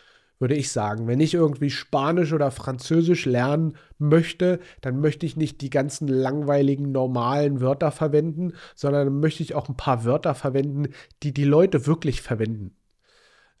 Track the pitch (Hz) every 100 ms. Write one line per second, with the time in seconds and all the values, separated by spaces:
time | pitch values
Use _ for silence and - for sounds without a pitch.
0 | _ _ _ - 127 147 135 120 104 110
1 | 117 127 156 175 156 131 143 - - 143
2 | 143 170 156 156 143 131 - 127 - 165
3 | 170 170 135 123 127 151 160 - _ -
4 | 147 165 165 - 180 180 - - 131 127
5 | 151 143 156 143 156 - 139 143 139 -
6 | 143 131 131 147 143 143 139 139 143 135
7 | 131 123 120 143 147 135 127 139 156 -
8 | 156 151 165 156 180 - - - 143 143
9 | 139 139 156 - 127 147 - 123 - 120
10 | 117 143 170 135 139 135 143 143 139 -
11 | - - 147 131 143 147 185 147 143 165
12 | 151 - - 110 110 110 92 _ _ _
13 | _ _ _ _ _ -